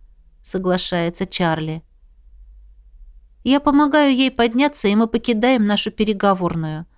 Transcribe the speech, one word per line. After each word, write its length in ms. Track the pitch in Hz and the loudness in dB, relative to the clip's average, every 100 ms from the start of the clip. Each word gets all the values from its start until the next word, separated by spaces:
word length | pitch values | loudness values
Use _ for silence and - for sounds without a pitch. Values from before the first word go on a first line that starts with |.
| - - - _ | -20 -20 -20 _
соглашается 840 | - 185 185 180 - 180 170 175 185 | -10 -4 -2 -2 -2 -2 -2 -4 -6
Чарли. 580 | - 170 156 156 160 - _ - - - - - - - - - - - - - _ | -2 -2 -2 -4 -8 -12 _ -20 -20 -20 -20 -20 -20 -20 -20 -20 -20 -20 -20 -20 _
Я 140 | 247 277 | -2 0
помогаю 560 | 285 285 294 302 285 | 2 2 2 4 2
ей 160 | 254 262 | 2 0
подняться, 580 | 262 233 233 285 285 202 | 0 0 2 0 0 0
и 60 | |
мы 140 | 208 226 | 2 2
покидаем 580 | 240 - 226 240 262 208 | 0 -2 0 2 2 2
нашу 240 | 202 - | 0 -2
переговорную. 960 | - 214 202 202 185 175 165 160 156 170 | -2 -2 0 0 2 0 -2 -6 -8 -12